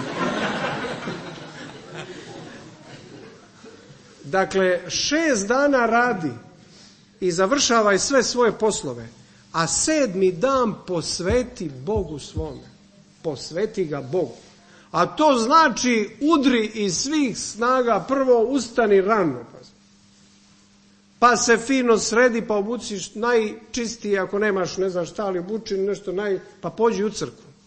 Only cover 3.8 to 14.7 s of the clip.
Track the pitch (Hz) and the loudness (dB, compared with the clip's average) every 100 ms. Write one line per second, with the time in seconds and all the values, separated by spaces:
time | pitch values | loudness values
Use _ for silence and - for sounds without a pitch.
3.8 | - - - - 147 185 190 190 185 180 | -20 -20 -20 -20 -6 -2 0 2 2 0
4.8 | 170 - - 294 330 233 196 254 285 269 | -2 -4 -2 0 2 0 0 2 4 4
5.8 | 233 226 247 208 156 117 - - - - | 4 2 2 0 -4 -8 -16 -20 -20 -20
6.8 | - - _ - 185 170 190 285 - 233 | -20 -20 _ -6 -2 2 2 2 4 4
7.8 | 214 196 - 277 220 247 240 - 220 - | 4 4 4 2 2 2 2 2 0 0
8.8 | 151 120 117 - - - _ 165 165 - | -4 -10 -12 -18 -20 -20 _ -2 0 0
9.8 | - 311 262 185 190 170 247 269 240 - | 2 2 2 2 0 2 0 2 0 -2
10.8 | - 175 151 - 175 240 247 - 165 131 | -4 -4 -4 -4 0 0 0 -6 -10 -8
11.8 | 139 220 170 151 - 160 156 123 - - | -4 -4 -4 -8 -10 -8 -8 -10 -18 -20
12.8 | _ _ _ _ 165 135 - 160 220 214 | _ _ _ _ -8 -6 -6 -4 -4 -2
13.8 | 165 147 127 175 139 - - - - | -4 -4 -4 -2 -2 -6 -20 -20 -20